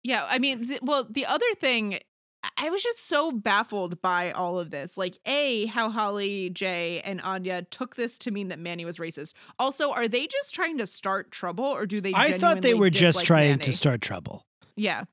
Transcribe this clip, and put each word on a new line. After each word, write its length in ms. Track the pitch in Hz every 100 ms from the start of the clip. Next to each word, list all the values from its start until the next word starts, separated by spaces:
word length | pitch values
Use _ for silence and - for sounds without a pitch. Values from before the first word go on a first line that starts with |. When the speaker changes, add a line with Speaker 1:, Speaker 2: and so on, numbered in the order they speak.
Speaker 1:
Yeah, 200 | 240 233 120
I 100 | 262
mean, 280 | 269 254 240
th-, 140 | 277
well, 240 | 254 285 226
the 180 | 226 254
other 180 | 294 480 415
thing, 380 | 262 233 208 185 _ _ _ _
I, 60 | - - 302
I 40 |
was 120 | 381
just 240 | 466 466 -
so 260 | 294 302
baffled 680 | 240 214 202 226 208 180 170
by 300 | 185 175 175
all 260 | - 175 180
of 120 | 165
this. 260 | 147 160 -
Like, 220 | 185 - -
A, 400 | 285 285 226 220
how 240 | 220 220
Holly 600 | 220 214 202 202 202 185
J 500 | 175 190 175 170 170
and 160 | - 185
Anya 420 | - 190 185 180
took 340 | 180 - 254 -
this 200 | 240 -
to 120 | 247
mean 180 | 202 196
that 100 | 160
Manny 260 | 170 170
was 140 | 170 165
racist. 360 | 160 139 151 - - -
Also, 320 | 262 269 294
are 180 | - 233
they 180 | 240 302
just 280 | 523 571
trying 240 | - 339 311
to 80 | 208
start 440 | - 196 190 -
trouble, 340 | - 180 175
or 200 | 269 269
do 160 | 196 208
they 120 | 190
Speaker 2:
I 180 | 202 285 277
thought 240 | 339 247
they 80 | 240
Speaker 1:
genuinely 40 | 226
Speaker 2:
were 100 | 196
just 280 | 165 175 180
Speaker 1:
dislike 80 | 175
Speaker 2:
trying 320 | 160 147 135
to 80 | 135
Speaker 1:
Manny? 60 | 127
Speaker 2:
start 240 | 147 120
trouble. 460 | - 92 - - _ _ _ -
Speaker 1:
Yeah. 280 | 208 151 185